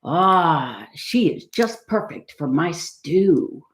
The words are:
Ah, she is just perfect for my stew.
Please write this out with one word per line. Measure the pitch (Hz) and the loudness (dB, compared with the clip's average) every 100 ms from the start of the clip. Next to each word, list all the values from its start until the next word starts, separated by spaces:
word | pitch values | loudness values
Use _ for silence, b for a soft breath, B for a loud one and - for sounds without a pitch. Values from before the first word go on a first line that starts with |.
Ah, | - 160 190 190 175 151 127 117 - | -2 2 4 4 4 0 -2 -10 -18
she | - - 240 208 | -16 -4 0 2
is | - - | 0 -10
just | - 226 - _ | -4 -4 -4 _
perfect | 214 - - - - | -4 -4 -14 -18 -10
for | 143 | -2
my | 135 170 | 0 -2
stew. | 170 - - 143 175 196 147 - - _ | -4 -12 -14 -2 2 4 4 2 -10 _